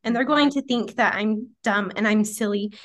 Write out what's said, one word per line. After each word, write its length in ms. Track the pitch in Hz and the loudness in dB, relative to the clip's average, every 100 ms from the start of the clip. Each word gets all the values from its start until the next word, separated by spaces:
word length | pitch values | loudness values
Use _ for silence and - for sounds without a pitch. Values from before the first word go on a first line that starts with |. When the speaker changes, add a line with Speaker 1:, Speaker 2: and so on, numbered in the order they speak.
Speaker 1:
and 140 | 220 240 | -2 0
they're 80 | |
going 240 | 262 294 285 | 2 2 2
Speaker 2:
Mm-hmm. 120 | 277 | 2
Speaker 1:
to 60 | 269 | -2
think 280 | 240 208 | -2 -2
that 200 | - 208 | 0 0
I'm 360 | 185 214 214 254 _ | 2 0 -2 -6 _
dumb 300 | 233 202 190 | -2 0 -2
and 140 | - 214 | -2 2
I'm 160 | 214 | 2
silly, 480 | 208 - 214 208 208 - | 0 -2 -4 -2 -6 -10